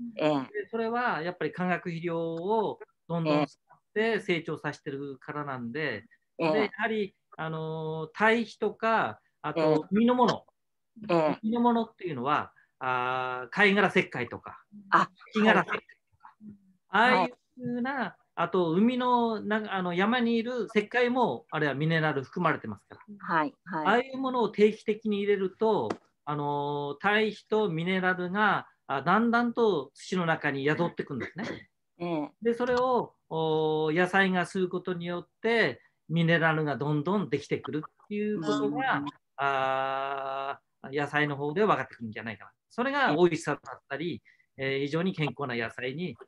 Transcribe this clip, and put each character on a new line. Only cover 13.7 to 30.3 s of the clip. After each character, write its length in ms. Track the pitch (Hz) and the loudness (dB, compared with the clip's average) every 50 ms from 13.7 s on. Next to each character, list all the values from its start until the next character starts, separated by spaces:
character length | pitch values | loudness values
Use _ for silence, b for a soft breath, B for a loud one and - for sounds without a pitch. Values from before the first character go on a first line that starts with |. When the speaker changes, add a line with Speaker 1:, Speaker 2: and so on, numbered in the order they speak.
| 196 | 6
Speaker 2:
殻 140 | 208 196 175 | 6 4 4
石 200 | - 185 - - | 4 2 0 0
灰 180 | - 127 120 - | -4 -6 -6 -6
と 100 | - 95 | -8 -14
か、 240 | - - - - _ _ - - - - | -14 -16 -18 -18 _ _ -20 -20 -8 2
Speaker 1:
あ、 180 | - - - - _ _ - - - | 2 2 2 2 _ _ -18 -6 -2
Speaker 2:
木 100 | 220 208 | 2 4
殻 180 | 220 208 190 165 | 6 6 4 4
石 80 | - | 0
灰 80 | - - | -4 -8
と 60 | - _ - _ _ _ _ _ | -8 _ -20 _ _ _ _ _
か、 160 | _ - _ _ 214 214 - - _ _ _ _ _ _ | _ -20 _ _ -20 -20 -20 -20 _ _ _ _ _ _
Speaker 1:
は 220 | 185 202 226 254 | 2 4 6 6
い。 40 | 254 | 6
Speaker 2:
あ 60 | 185 180 | 4 2
あ 20 | |
い 60 | 247 | 0
う 40 | - _ _ _ _ | -2 _ _ _ _
ふ 60 | 254 247 240 240 247 | -10 -6 -6 -4 -2
う 40 | 240 | -2
な、 100 | 262 285 | -4 -2
Speaker 1:
は 140 | 269 226 | -2 -4
い。 80 | 175 - _ _ _ - | -6 -6 _ _ _ -4
Speaker 2:
あ 140 | - 170 170 | -2 -2 0
と、 220 | - 185 175 165 | 2 2 2 4
海 260 | 160 185 220 240 254 | 4 4 4 4 4
の 440 | 247 254 247 247 240 233 226 220 202 202 | 2 2 2 4 4 4 2 0 -2 -2
な-、 200 | 202 214 220 214 202 190 | -2 -2 -2 -2 -2 -4
あ 80 | 190 180 | -2 -2
の、 100 | 180 175 | -2 2
山 280 | 175 196 214 240 254 | 2 2 2 4 2
に 160 | 233 233 233 | 2 2 2
い 60 | 226 220 | 0 0
る 260 | 247 254 247 208 - - | -2 -2 -4 -4 0 0
石 140 | 214 208 - | 0 0 2
灰 220 | - 247 247 240 | 2 2 2 4
も、 340 | 247 262 240 175 123 117 - - | 4 2 2 2 0 -4 -8 -6
あ 100 | - 156 | -2 0
れ 60 | 151 | 0
は 80 | 143 131 | 0 0
ミ 120 | 135 156 | 0 0
ネ 140 | 160 165 160 | 2 2 2
ラ 140 | 156 151 139 | 2 2 0
ル 100 | 139 131 | 0 -4
含 180 | - - 180 175 | -6 -4 0 0
ま 80 | 160 | 2
れ 80 | 143 - | 0 0
て 80 | - | -4
ま 120 | 110 98 - | -8 -10 -10
す 80 | _ | _
か 80 | _ - | _ -20
ら。 60 | - - - 208 202 | -20 -20 -20 -20 -14
Speaker 1:
は 260 | 185 185 175 160 151 | -6 -2 0 0 0
い、 100 | 139 - _ - | 0 -4 _ -14
は 180 | 170 185 160 151 | -8 -6 -2 0
い。 40 | |
Speaker 2:
あ 40 | 180 | 2
あ 80 | 214 240 | 2 2
い 120 | 262 269 262 | 2 -2 -6
う 40 | 262 | -4
も 140 | 269 262 247 | -4 -2 0
の 80 | 240 220 | 0 0
を 60 | 196 | 0
定 240 | - - 208 214 208 | 4 4 4 4 4
期 120 | - - | 2 -4
的 260 | - 208 214 - 214 | -4 -4 -4 -2 -4
に 80 | 208 196 | -2 -2
入 80 | 202 | 2
れ 100 | 202 202 | 0 0
る 140 | 190 190 185 | 0 0 -4
と、 400 | 185 - 220 220 208 170 120 104 - - _ _ _ _ - | -2 0 0 2 2 2 0 -2 -4 -8 _ _ _ _ -8
あ 100 | 147 151 | -6 -4
の 600 | 147 143 143 147 143 143 143 147 143 143 143 139 - | -4 -2 -2 -2 -2 -2 -2 -4 -4 -4 -6 -6 -2
ー、 40 | - | 0
堆 280 | 196 208 220 220 214 | 2 2 2 2 0
肥 180 | - - - - | -2 -6 -6 -2
と 200 | 220 214 214 190 | 0 0 2 0
ミ 160 | 160 156 165 | 0 -2 -2
ネ 160 | 185 190 185 | 0 0 0
ラ 140 | 185 185 185 | 2 0 0
ル 160 | 175 180 175 | 0 -2 -4
が、 360 | 185 208 214 202 175 139 - - _ _ _ | 0 2 2 2 2 0 -2 -8 _ _ _
あ、 160 | - 135 135 131 | -6 -6 -4 2
だ 160 | 165 185 220 | 2 4 4
ん 120 | 233 233 | 4 4
だ 120 | 226 233 240 | 2 2 2
ん 100 | 240 233 | 0 2
と 380 | 240 233 220 185 151 131 - _ | 2 2 4 4 2 -2 -6 _
土 220 | - - - 196 | -18 -8 -4 -2
の 80 | 185 175 | 0 2
中 260 | 160 | 2